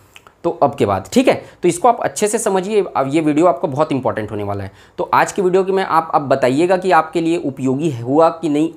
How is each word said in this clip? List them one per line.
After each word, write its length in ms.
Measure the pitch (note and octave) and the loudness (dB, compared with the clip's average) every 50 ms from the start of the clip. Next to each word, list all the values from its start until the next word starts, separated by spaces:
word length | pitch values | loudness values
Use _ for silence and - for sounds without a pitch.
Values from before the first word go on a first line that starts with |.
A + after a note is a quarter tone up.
| _ _ _ - _ - _ _ _ | _ _ _ -20 _ -20 _ _ _
तो 60 | E3+ E3 - - | -4 0 0 0
अब 120 | C#3 A#2 | 0 2
के 100 | - B2 | 2 2
बाद, 240 | G2+ G2 F#2+ F#2+ - - | 2 2 0 -2 0 0
ठीक 140 | - - - | 2 4 4
है, 160 | - - - - - _ - | 2 0 -4 -14 -18 _ 0
तो 40 | F3+ | 0
इसको 200 | E3 - - B3 | 0 2 2 2
आप 120 | A#3 A#3 | 2 2
अच्छे 260 | - G#3+ - - G#3+ G#3 | -2 -6 -2 -2 -2 -2
से 120 | G#3 A3+ | -2 -2
समझिए। 460 | A3 G#3+ G3 F#3+ F3+ G3 A3 G#3 - - - - | -2 0 -2 -2 -2 0 0 0 0 0 -2 -2
अब 120 | C#3 C3+ C3+ | -2 0 0
ये 80 | D#3+ | 0
वीडियो 240 | D3+ D3+ D3 D3 E3+ | 0 2 2 4 4
आपको 220 | F3+ E3+ - - E3+ | 4 2 2 -2 -4
बहुत 240 | C3+ C3+ D#3 D#3 | -2 -2 -2 0
इंपॉर्टेंट 400 | D3 C3 - A2+ G2+ G#2+ G#2+ G#2 | 0 -2 -2 -2 -4 -4 -6 -6
होने 120 | A2 G#2 G#2 | -6 -8 -6
वाला 200 | G2 G2+ G2+ G2 | -6 -6 -8 -8
है। 80 | F#2+ - - - - _ - | -10 -14 -18 -20 -20 _ -10
तो 120 | - - - | -4 0 2
आज 180 | C3 D#3+ E3+ | 2 2 2
की 100 | - - | 0 -2
वीडियो 220 | G3 F#3 F3+ F#3+ F#3+ | 0 2 2 2 0
की 80 | F#3 | 0
मैं 120 | F#3+ F#3+ F#3+ | 0 -2 -2
आप, 280 | - - D#3+ D#3+ - - | 0 0 0 0 2 -2
आप 60 | D#3 | -2
बताइएगा 560 | D3 C3 C3+ C3+ B2 B2 C3 C#3+ F3 F3 F#3+ F#3 | 0 0 0 2 2 0 2 2 2 2 2 0
कि 140 | F#3 F#3+ | 2 2
आपके 300 | F3 D#3+ D#3+ - - F3 | 2 2 2 2 -2 -2
लिए 160 | E3+ E3 E3 F3 | 0 0 -2 -2
उपयोगी 540 | E3+ F3 - - C3 C3 C3 C3+ D#3 E3+ | -2 -6 -6 -2 -2 -2 -2 0 -2 -2
हुआ 380 | C3+ A#2 A#2 A#2+ C#3 D3+ E3 E3+ | -4 -4 -4 0 2 4 4 4
कि 200 | E3+ - - E3 | 2 -2 -4 -2
नहीं, 200 | D3 D3 D#3+ D#3+ D#3+ | 0 0 0 -2 0